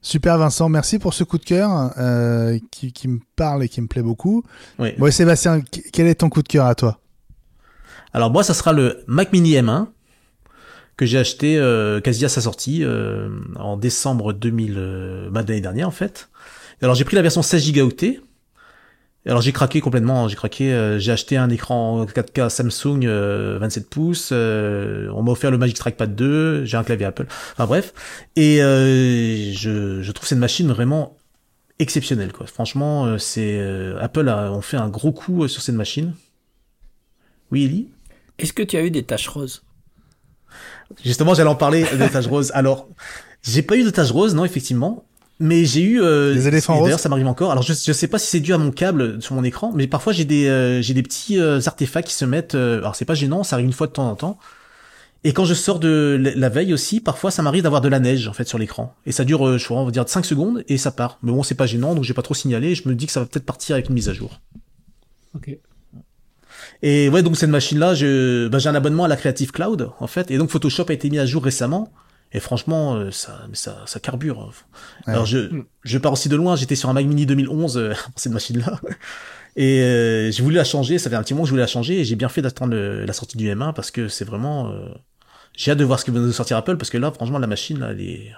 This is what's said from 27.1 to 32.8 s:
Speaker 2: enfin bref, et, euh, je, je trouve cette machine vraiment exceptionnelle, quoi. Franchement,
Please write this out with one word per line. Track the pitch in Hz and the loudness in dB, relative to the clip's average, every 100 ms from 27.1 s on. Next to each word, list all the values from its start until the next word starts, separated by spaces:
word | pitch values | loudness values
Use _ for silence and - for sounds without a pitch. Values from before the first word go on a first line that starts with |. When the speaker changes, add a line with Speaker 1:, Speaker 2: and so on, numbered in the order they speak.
| - - - - | -6 -10 -10 -16
Speaker 2:
enfin | - 113 | -4 0
bref, | 147 202 - - - - - | 0 -2 -12 -18 -18 -6 2
et, | 151 147 | 6 6
euh, | 139 135 135 131 127 120 117 110 101 | 6 6 6 6 4 2 2 -2 -4
je, | 95 107 107 101 95 | -4 -2 -2 -2 -6
je | 92 | -8
trouve | 104 - | -8 -2
cette | 131 | 0
machine | 123 - 165 | 0 0 0
vraiment | 117 120 156 143 _ _ _ _ _ _ _ | 2 0 0 -4 _ _ _ _ _ _ _
exceptionnelle, | 160 156 135 123 95 | -2 -2 -2 -2 -4
quoi. | - - | -8 -16
Franchement, | - 113 135 | -8 -6 -2